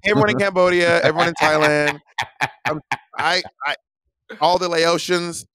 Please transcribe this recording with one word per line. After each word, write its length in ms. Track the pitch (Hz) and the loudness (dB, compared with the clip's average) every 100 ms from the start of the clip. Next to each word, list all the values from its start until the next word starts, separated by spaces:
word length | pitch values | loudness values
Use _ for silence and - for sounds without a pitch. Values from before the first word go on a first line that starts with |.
Hey, 80 | 196 | 0
everyone 180 | 208 208 | 2 2
in 80 | 208 | 2
Cambodia. 640 | 202 185 180 180 170 170 | 0 2 2 4 2 2
Everyone 280 | - 160 170 | 2 0 -2
in 40 | |
Thailand. 640 | 160 156 156 151 147 147 147 _ - 127 _ 139 - - | 0 0 2 2 2 0 -4 _ -10 -10 _ -6 -4 -6
Um, 120 | 156 - 131 _ - | -6 -6 -10 _ -4
I, 260 | 151 180 - _ | -2 -2 -4 _
I, 100 | 139 147 _ _ _ _ _ 110 | -8 -8 _ _ _ _ _ -2
all 160 | 156 180 | 0 0
the 120 | 180 | 0
Laotians. 760 | 165 165 170 - 180 175 165 - | 0 0 0 0 -2 -2 -10 -16